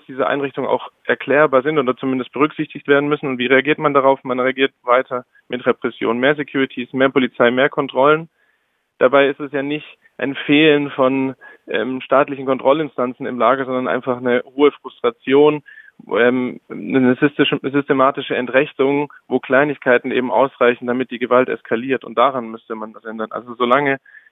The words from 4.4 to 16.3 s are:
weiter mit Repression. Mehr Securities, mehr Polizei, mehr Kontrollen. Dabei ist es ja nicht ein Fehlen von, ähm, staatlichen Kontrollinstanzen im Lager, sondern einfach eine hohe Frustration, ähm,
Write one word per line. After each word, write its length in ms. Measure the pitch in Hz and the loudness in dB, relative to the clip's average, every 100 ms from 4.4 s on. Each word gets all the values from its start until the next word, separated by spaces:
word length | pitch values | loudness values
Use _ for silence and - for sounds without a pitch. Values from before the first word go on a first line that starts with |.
| 127 131 135 _ | -2 0 -2 _
weiter 420 | - 123 131 123 - _ - | 0 0 0 -6 -10 _ -10
mit 160 | 123 123 | -6 -2
Repression. 540 | 117 123 - 110 117 | -2 -4 -4 -4 0
Mehr 160 | 131 151 | 0 0
Securities, 580 | 143 139 131 - 117 | -4 -4 -4 -4 -6
mehr 160 | 131 135 | 0 2
Polizei, 400 | 135 127 - 120 | 2 -2 2 2
mehr 180 | 127 143 | 2 0
Kontrollen. 600 | - 135 127 139 156 165 _ _ _ _ _ _ - | -2 -4 2 2 2 -2 _ _ _ _ _ _ 0
Dabei 300 | 131 139 139 | 2 4 2
ist 100 | 139 | 0
es 120 | 143 | -8
ja 120 | 143 | -6
nicht 340 | 139 151 - - _ - | -6 -8 -10 -20 _ -8
ein 160 | 139 135 | -6 -4
Fehlen 560 | - 147 156 147 143 | 2 4 6 4 0
von, 420 | 135 131 135 131 131 - - - | 0 0 0 -4 -6 -18 -20 -8
ähm, 340 | 98 113 131 | -6 -4 -6
staatlichen 440 | - 135 143 139 131 | 0 2 2 -2 -4
Kontrollinstanzen 800 | 127 123 151 151 - 127 120 123 | -2 2 0 0 -4 -6 -6 -8
im 140 | 123 | 0
Lager, 260 | 113 135 127 | 2 2 -2
sondern 220 | 127 127 | -4 -2
einfach 300 | 113 127 123 | -4 -2 -4
eine 260 | 123 123 - 131 | 0 -2 -2 2
hohe 160 | 143 | 2
Frustration, 920 | - 131 - 120 - - 135 151 151 - - - _ - 104 | 2 -12 -6 -4 -4 0 4 4 2 -6 -20 -20 _ -4 0
ähm, 440 | 120 | 2